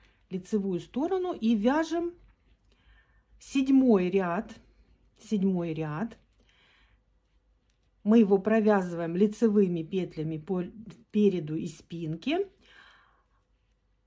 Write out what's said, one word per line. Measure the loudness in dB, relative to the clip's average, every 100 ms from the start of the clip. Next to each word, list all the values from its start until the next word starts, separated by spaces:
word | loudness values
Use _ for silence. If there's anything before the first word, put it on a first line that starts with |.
| _ _ _
лицевую | -10 -4 -4 -2 -6
сторону | -6 -6 -4 -4 -4
и | -4 0
вяжем | 2 2 0 -2 -4 -6 -10 -20 _ _ _ _ _ _ _ _ _ _ _
седьмой | -6 -2 4 6 6 6 4
ряд. | 0 0 -2 -6 -14 -20 _ _ _ _ _
Седьмой | -6 0 0 0 -2
ряд. | -4 -6 -6 -8 -10 _ _ _ _ _ _ _ _ _ _ _ _ _ _ _ _ _ _
Мы | 4 4
его | 6 2
провязываем | 2 2 4 2 0 -4 -4
лицевыми | 0 0 2 2 2 2 0
петлями | -4 -6 -6 -6 -6 -8
по | -6 -6 -6 -12 -20 -20 _
переду | 0 2 2 -4
и | -6 -8
спинке. | -12 -14 -10 -8 -6 -4 -4 -4 _ _ -20 -20 _ _ _ _ _ _ _ _ _ _ _